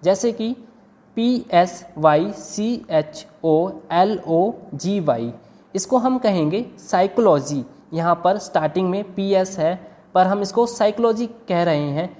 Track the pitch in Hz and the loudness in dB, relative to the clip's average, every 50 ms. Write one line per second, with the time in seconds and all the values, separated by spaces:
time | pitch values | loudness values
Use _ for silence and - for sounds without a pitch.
0 | - - 196 190 - 240 226 - 220 226 247 - - - - _ _ _ _ _ | 2 0 0 2 0 -2 -2 -2 -6 -6 -6 -8 -12 -20 -20 _ _ _ _ _
1 | _ _ _ - 226 240 254 247 - - - 175 175 180 - - - - - 151 | _ _ _ -2 0 0 0 0 -2 2 4 4 4 4 0 -12 -18 -18 -10 2
2 | 151 156 151 151 170 202 202 - - - - - 208 226 240 233 - - 165 156 | 4 4 4 4 2 0 -6 -10 -14 -12 -8 -6 -4 -4 -4 -6 -6 -2 -2 -2
3 | 147 151 - - - - - - - 165 156 156 170 190 - - - - - 170 | -2 -2 -8 -18 -18 -20 -20 -6 0 2 2 2 2 0 -4 -10 -10 -4 2 2
4 | 185 202 220 185 - - 165 165 180 214 240 - - - - 143 - 180 202 202 | 4 4 2 -4 -4 0 0 2 2 0 -2 -6 -14 -14 -14 -8 -4 -2 -2 -2
5 | 175 151 123 117 117 120 117 - - - - - _ _ _ 190 185 - - 254 | 0 0 0 0 -2 -8 -8 -12 -18 -20 -20 -20 _ _ _ -6 -4 0 0 0
6 | 233 262 254 254 247 226 196 180 156 151 156 208 247 240 - - - - - 185 | 2 2 -2 0 0 0 0 2 0 0 0 -2 -6 -6 -12 -20 -12 -4 0 2
7 | 180 202 202 - 233 208 165 143 131 135 147 139 123 - - - - _ - 160 | 2 2 2 2 4 4 4 4 2 -2 -6 -6 -6 -8 -14 -20 -20 _ -6 -4
8 | 170 170 170 170 - 180 196 208 202 - - 175 156 156 151 185 190 180 180 196 | 0 0 0 2 2 0 0 0 -4 -4 -4 -2 -2 0 -2 -2 -2 -2 -2 -4
9 | 208 196 - - 196 196 202 190 185 185 196 - 160 160 180 180 - - - - | -6 -8 -6 -6 -2 0 2 0 0 -2 -4 -2 -2 -2 -2 -4 -10 -18 -20 -20
10 | - _ _ 185 185 185 196 202 202 196 - 233 240 233 233 - 226 214 214 220 | -20 _ _ 2 4 4 2 -2 -2 -2 0 0 0 0 0 0 0 0 0 2
11 | 233 233 220 214 240 226 - - - - 185 170 175 170 160 147 147 147 139 147 | 0 0 0 0 -4 -8 -8 -14 -8 -4 0 0 2 2 0 0 0 -2 -4 -4
12 | 170 180 - - | -6 -6 -8 -16